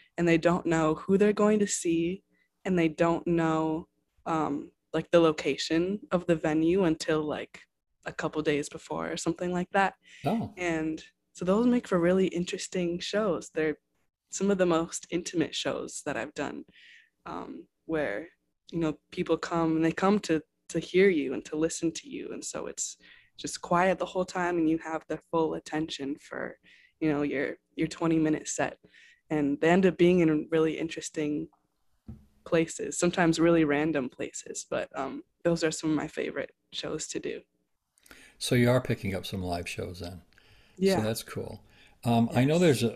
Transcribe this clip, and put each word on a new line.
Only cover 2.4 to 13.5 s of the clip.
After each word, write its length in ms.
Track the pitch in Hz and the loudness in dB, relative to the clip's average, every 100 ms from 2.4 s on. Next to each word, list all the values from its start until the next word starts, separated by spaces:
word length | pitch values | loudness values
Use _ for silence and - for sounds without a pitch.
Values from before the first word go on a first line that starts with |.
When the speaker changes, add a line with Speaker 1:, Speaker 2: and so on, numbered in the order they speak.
| _ _ 202 | _ _ 0
Speaker 1:
and 120 | 180 | 2
they 100 | 165 | 2
don't 380 | 156 170 170 - | 4 2 2 0
know, 640 | 170 160 160 160 156 - _ _ _ - | 2 2 0 -2 -4 -8 _ _ _ -4
um, 440 | 160 151 143 - _ _ | -2 -2 -4 -8 _ _
like, 160 | 160 - | -6 2
the 100 | 170 | 6
location 800 | 165 151 151 139 - 165 180 208 - | 6 4 -2 -2 0 0 0 -2 -2
of 160 | 185 175 | -2 0
the 80 | 160 | 0
venue 480 | 160 156 165 185 | 2 2 2 4
until, 400 | 175 156 - 156 | 2 2 0 -2
like, 380 | 151 110 113 - - _ _ _ - | -2 -6 -8 -16 -20 _ _ _ -14
a 80 | |
couple 280 | - 156 156 | -6 -6 -4
days 260 | 151 147 147 | -2 -2 -2
before 420 | 160 - 160 165 | -10 -10 -6 -6
or 60 | 170 | -4
something 340 | 170 170 180 | -4 -4 -2
like 180 | 180 180 | -4 -2
that. 240 | 202 190 - _ - - | 0 0 -2 _ -8 -2
Speaker 2:
Oh. 280 | 226 - - | -2 -4 -6
Speaker 1:
And 460 | 180 160 160 160 - _ _ | -2 -2 -2 -6 -10 _ _
so 120 | - 180 | -6 0
those 200 | 202 247 | 2 4
make 200 | 240 - | 2 2
for 120 | 180 | 2
really 280 | 170 190 190 | 4 4 2
interesting 720 | 175 180 196 - 190 175 175 | 0 -4 -6 -6 -4 -2 -4
shows. 500 | - 208 214 151 - | -4 -2 0 -2 -4